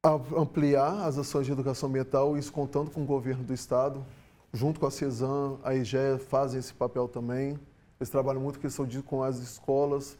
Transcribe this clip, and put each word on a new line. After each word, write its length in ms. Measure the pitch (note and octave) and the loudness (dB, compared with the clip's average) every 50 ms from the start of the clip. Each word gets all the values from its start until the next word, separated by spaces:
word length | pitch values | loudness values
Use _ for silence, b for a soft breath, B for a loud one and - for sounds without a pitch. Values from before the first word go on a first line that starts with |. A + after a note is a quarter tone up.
| - | 6
A-, 140 | D#3+ D#3 D3 B2 C3 D3 | 6 4 4 0 -2 2
ampliar 680 | E3 D#3 - - D#3 D3 C#3+ C#3+ C#3 C#3 D3+ F3+ G#3 F#3+ | 2 2 2 2 2 4 6 6 6 4 4 2 0 -2
as 100 | D#3+ C3+ | -2 -2
ações 300 | C#3+ C#3 - - D3 C3+ | -2 -4 -2 0 0 0
de 60 | B2+ | 0
educação 360 | C#3+ C3 C3 C#3 B2+ - - C3+ | -2 -2 0 -2 -2 -2 -2 -2
ambiental, 480 | C3 C3+ C3 B2+ - C3+ C3+ D3 D3 | 0 -2 -2 0 2 2 4 4 2
isso 160 | C#3+ C#3 - | 0 -4 -4
contando 380 | - D3+ C#3 C3+ - C#3+ D3+ D3+ | -4 -4 -4 -2 -2 -2 -2 -2
com 120 | - D#3+ | -4 -6
o 40 | D3 | -2
governo 380 | C3+ C#3+ C3+ A#2 C3 C3 C3 B2+ | 0 0 0 0 -2 -4 -4 -4
do 100 | A#2 C3 | -6 -6
estado, 500 | B2 - - C3 B2+ C3 C#3+ C#3 C3+ C3+ B B B B B B B B B | -6 -4 0 2 2 2 2 0 -4 -10 B B B B B B B B B
junto 280 | - A2+ B2+ D3+ D#3 D#3+ | -4 0 0 0 0 0
com 60 | - | 0
a 40 | C#3 | -2
cesan, 680 | C3+ - D3 C#3 B2 A2+ C3 C3 C#3 C#3+ C#3 C#3 C3+ C3+ | 0 -2 -2 -2 -2 -2 -2 0 0 0 -2 -2 -4 -4
a 120 | - B2+ C3 | -2 0 0
egea 420 | C3 B2+ G2+ C3+ C3 C3+ C#3 C3+ C3 | 0 0 2 2 2 2 2 2 0
fazem 400 | C3 - - C3 C#3 C3+ B2 C3 | -2 0 2 2 2 2 -2 -4
esse 160 | B2 - - | -6 -8 -4
papel 320 | - B2 A#2+ B2 C3 B2 | -2 -2 -2 0 0 -2
também. 500 | B2 - B2 A#2+ A#2+ B2 C3 C3+ C#3 C#3+ C#3+ - b b b b b b b | -2 -2 -6 -4 -2 -2 -2 -2 -2 -4 -8 -12 b b b b b b b
Eles 100 | C3 A2 | -8 0
trabalham 300 | - C#3 C3 C#3 C3+ C3 | 0 2 2 2 0 0
muito 160 | C3+ C#3+ C#3 - | -2 -4 -4 -4
questão 260 | - C#3+ B2+ - C#3 | -6 -6 -2 -2 -4
de, 160 | B2+ A#2 C3+ | -4 -4 -8
com 220 | C3+ - C#3+ C3 | -6 -4 -2 0
as 160 | C3 C3+ C3 B2 | 0 0 -2 -4
escolas 800 | B2 - - - - - C3+ C#3 C#3+ C#3+ C#3+ C#3+ C#3+ - - - | -6 -12 -14 -10 0 2 4 4 4 2 2 -2 -2 -6 -14 -20